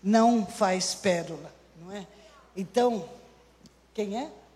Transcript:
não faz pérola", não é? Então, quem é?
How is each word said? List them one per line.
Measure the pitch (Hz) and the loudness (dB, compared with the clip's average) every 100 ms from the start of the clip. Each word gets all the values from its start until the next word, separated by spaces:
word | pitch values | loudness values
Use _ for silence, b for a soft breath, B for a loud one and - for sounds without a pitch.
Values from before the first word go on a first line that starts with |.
não | 190 226 226 240 | 4 6 6 4
faz | 196 - 196 185 180 - | 0 0 0 0 -2 -2
pérola", | 202 175 160 156 151 - _ 160 | 0 0 -2 -12 -14 -20 _ -20
não | 175 | -16
é? | 202 180 B B B B - | -14 -16 B B B B -10
Então, | 190 - 247 220 165 - - - _ _ - _ _ | -2 2 2 0 -6 -16 -20 -20 _ _ -20 _ _
quem | - 208 208 | -6 -4 -4
é? | 302 - - | -8 -12 -20